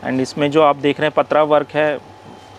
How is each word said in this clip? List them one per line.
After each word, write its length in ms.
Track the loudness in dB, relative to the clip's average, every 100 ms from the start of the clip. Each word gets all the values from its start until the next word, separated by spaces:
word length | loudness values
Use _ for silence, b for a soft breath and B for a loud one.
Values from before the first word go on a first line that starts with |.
| -6
And 140 | -4
इसमें 320 | -4 -4 -2
जो 100 | 2
आप 140 | 2 2
देख 240 | -2 -2
रहे 80 | -2
हैं 60 | -2
पतरा 260 | 0 0
वर्क 240 | 2 0 0
है, 260 | -2 -2 -4 -12 -20 -20 -20 -20